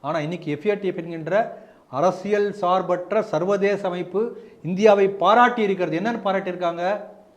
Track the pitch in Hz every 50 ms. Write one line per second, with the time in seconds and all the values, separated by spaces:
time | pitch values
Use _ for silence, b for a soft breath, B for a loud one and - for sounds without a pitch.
0 | - 139 160 165 151 151 175 170 - 151 147 147 - 208 208 196 196 185 175 185
1 | 170 170 170 165 156 160 180 208 226 - B B B B B B B _ - 131
2 | 156 185 185 - - 202 208 208 202 202 - - - 175 180 190 180 170 180 175
3 | 180 - 208 220 208 - - 156 175 190 202 196 190 202 202 185 196 185 175 180
4 | 175 175 180 196 226 233 B B B B B B - 156 185 185 214 214 202 202
5 | 196 190 196 - 165 185 214 240 240 240 - 220 214 196 196 185 180 165 156 165
6 | 190 226 240 226 - 202 190 190 175 180 175 175 180 170 170 170 175 185 208 202
7 | - - - - - _ _